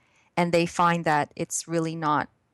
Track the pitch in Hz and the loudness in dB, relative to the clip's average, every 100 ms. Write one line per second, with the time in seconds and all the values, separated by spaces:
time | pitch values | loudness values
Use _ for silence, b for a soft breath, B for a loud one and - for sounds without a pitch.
0 | _ _ _ - 175 170 170 - 175 170 | _ _ _ -2 0 2 0 2 2 2
1 | 165 151 147 - 170 - - 165 165 165 | 2 0 0 -6 -8 -8 -4 -4 -4 -4
2 | 156 151 - _ _ | 0 0 -2 _ _